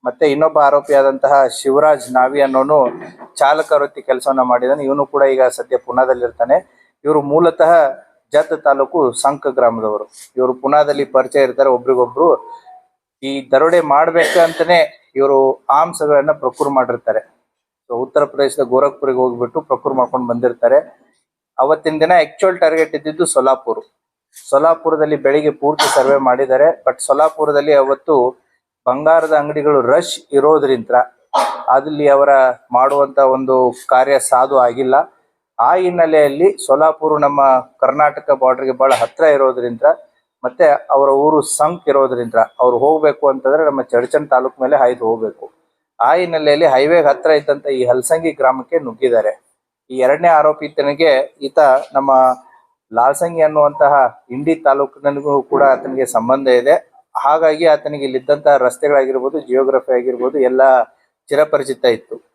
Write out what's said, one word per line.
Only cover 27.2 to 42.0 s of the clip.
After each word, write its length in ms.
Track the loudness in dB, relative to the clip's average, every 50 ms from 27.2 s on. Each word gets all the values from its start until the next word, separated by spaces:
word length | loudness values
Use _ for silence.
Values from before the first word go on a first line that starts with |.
| 0 0 0 -2 -4 0 0 0 0 2 2
ಅವತ್ತು 720 | 2 2 0 -2 -4 _ 0 0 2 2 0 -4 _ _ _ _ _ _ _ _ _ _
ಬಂಗಾರದ 460 | -4 -4 0 2 2 2 2 2 2
ಅಂಗಡಿಗಳು 480 | 0 0 0 -2 -6 -2 0 0 0 2
ರಶ್ 400 | 2 2 0 0 0 -4 -12 -14 _ _
ಇರೋದ್ರಿಂದ 580 | 0 2 2 4 2 2 2 0 -2 -2 -2 0 0 0 0 0 _ _ _ _ -4 -2 -2 -2 -6 -8 -2 0
ಅಲ್ಲಿ 400 | 0 0 0 -4 -6 -2 2 2
ಅವರ 200 | 4 4 4 4 4 4 2 2 0 -4 _ _
ಮಾಡುವಂತ 460 | 0 0 2 2 2 0 -2 0 0 0
ಒಂದು 560 | 2 2 2 -2 -2 0 0 2 2 0 -2 -6 -4 0
ಕಾರ್ಯ 300 | 0 0 2 2 0 -2
ಸಾಧು 380 | 0 0 0 0 0 2 2
ಆಗಿಲ್ಲ. 380 | 2 2 0 0 -2 -2 0 0 0 0 -2 _ _ _ _ _ _ _ _ _ -2
ಆ 140 | 0 0 0
ಹಿನ್ನೆಲೆಯಲ್ಲಿ 920 | 0 -2 -2 0 0 0 2 2 2 2 2 0 0 0 0 0 -2 -2
ಸೊಲಾಪುರ 520 | -2 0 2 2 0 0 -2 -2 -2 -2 0
ನಮ್ಮ 220 | 0 -2 0 0 2 2 2 0
ಕರ್ನಾಟಕ 720 | -2 _ _ _ -2 -2 0 0 0 0 -2 -6 -2 -2
ಬಾರ್ಡರ್‌ಗೆ 420 | -2 0 2 0 0 0 -4 -6
ಬಹಳ 200 | -2 0 2 0 2
ಹತ್ರ 300 | 0 -2 -6 _ 0 2
ಇರೋದ್ರಿಂದ, 580 | 2 2 2 2 0 0 -2 -6 -6 -6 0 0 0 0 0 -8 _ _ _ _ _ _ _ -10
ಮತ್ತೆ 220 | -10 -2 0 2 2 2 0 -2 -2
ಅವರ 180 | 0 2 2 2
ಊರು 340 | 2 2 2 2 2 0
ಸಂಕ್ 460 | -2 -2 -4 -2 -2 -2 -2 -4 _ -2
ಇರೋದ್ರಿಂದ, 460 | 0 0